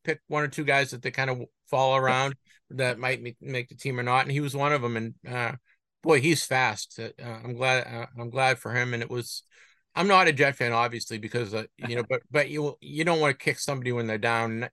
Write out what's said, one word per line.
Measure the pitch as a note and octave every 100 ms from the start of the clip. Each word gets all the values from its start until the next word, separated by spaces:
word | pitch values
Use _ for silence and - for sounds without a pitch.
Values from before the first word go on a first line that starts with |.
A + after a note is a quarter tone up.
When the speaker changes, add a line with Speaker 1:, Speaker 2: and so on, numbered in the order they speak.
Speaker 1:
pick | - D3+ -
one | D3+
or | D3
two | - C#3+
guys | C#3 C3
that | A#2+
they | B2+
kind | C3+ C3+
of | B2+ - _ _
fall | C3 C3 C3
around | C3 B2+ C#3 C3+ _ _ _
that | C3 B2+ A#2
might | B2+ C3
make, | A#2+ -
make | C#3 B2+ A#2+
the | -
team | C#3 B2
or |
not. | B2 B2+
And | C3+
he | C#3+
was | C#3+ C#3
one | C#3+
of | D3
them. | A#2+ A2+
And, | A2+ - -
uh, | B2 A#2 C3 _ _ _ _
boy, | - D3
he's | F3 D3 -
fast. | C3 B2 G#2 - -
Uh, | A2+ -
I'm | A#2+ A2+ A#2+
glad, | A#2+ C3 B2+ A#2+
uh, | A#2 A#2 A#2
I'm | A#2+
glad | B2 C3 B2
for | A#2
him. | B2 B2
And | A#2
it | A2+
was, | B2 A#2 - - _ - _ _ D#3+
I'm | G3
not | F#3+ F3
a |
Jet | C#3 C#3 C3
fan, | A#2+
obviously, | A#2 A#2 A#2 - A2
because, | G#2+ A#2+ G#2+
uh, | A2 A2 -
you | A#2 A#2+
know, | A2+
Speaker 2:
<laughs> |
Speaker 1:
but, | B2+ -
but | D3 C#3
you, | D3 D3 -
you | C#3+ D3
don't | E3 E3
wanna | D3
kick | C3+ D3+ C3+
somebody | - C3+ B2
when | A#2+ A2+
they're | G#2+
down. | A#2 A#2 A2+ A2+ B2